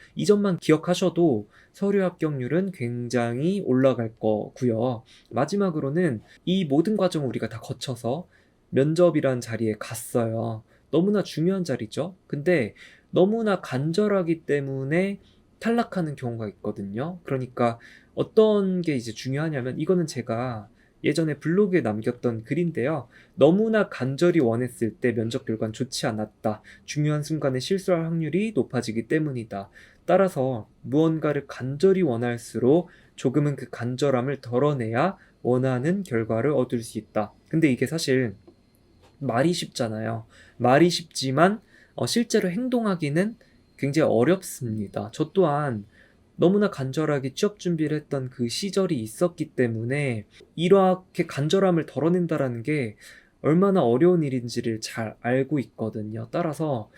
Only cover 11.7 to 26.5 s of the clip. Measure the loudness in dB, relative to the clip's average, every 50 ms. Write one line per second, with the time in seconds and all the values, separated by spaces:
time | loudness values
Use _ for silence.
11.7 | -4 -4 -6 -8 -6 -8 -8 -8 -10 _ _ -8 -8 -2 0 2 2 2 2 -2
12.7 | -6 -12 -20 -20 -20 _ _ _ 2 4 4 4 4 0 0 0 0 -2 -4 -6
13.7 | -4 -2 -2 0 0 0 2 2 2 0 0 0 -2 -4 -2 -2 -2 -2 -2 -4
14.7 | -6 -6 -4 -2 0 0 0 -2 -4 -8 -14 -20 _ _ _ _ _ _ -4 -2
15.7 | 0 0 -2 -2 -4 -4 -4 -4 -6 -6 -6 -6 -6 -6 -8 -8 -8 _ -8 -8
16.7 | -6 -6 -8 -6 -6 -6 -6 -6 -8 -12 -8 -6 -4 -4 -4 -8 -2 0 0 0
17.7 | 0 -4 -12 -20 -20 -20 _ _ _ -6 -6 2 4 4 4 6 4 2 2 0
18.7 | -2 -2 -2 -2 -2 -2 -4 -6 -12 -8 -6 -4 -4 -2 -4 -4 -4 -4 -6 -6
19.7 | -6 -4 0 2 2 2 2 0 -4 -8 -6 -4 -4 -4 -4 -6 -6 -8 -12 -16
20.7 | _ _ _ _ _ _ -2 0 0 2 0 -2 -2 -4 -4 0 2 2 2 2
21.7 | 2 0 0 0 -2 -2 -2 -4 -4 -2 -2 -2 -2 -4 -6 -4 -2 -2 -2 -2
22.7 | -2 -2 -2 -2 -2 -4 -6 -10 _ -20 -20 _ _ 6 6 6 8 6 4 2
23.7 | 2 2 0 0 -2 -4 -4 -4 0 2 2 4 4 4 4 4 2 0 -2 -4
24.7 | -2 -2 -4 -4 -2 0 -2 0 0 0 -2 -2 -4 -6 -4 -4 -4 -4 -4 -6
25.7 | -4 -6 -6 -6 -6 -4 -4 -4 -4 -4 -6 -8 -10 _ -4 -4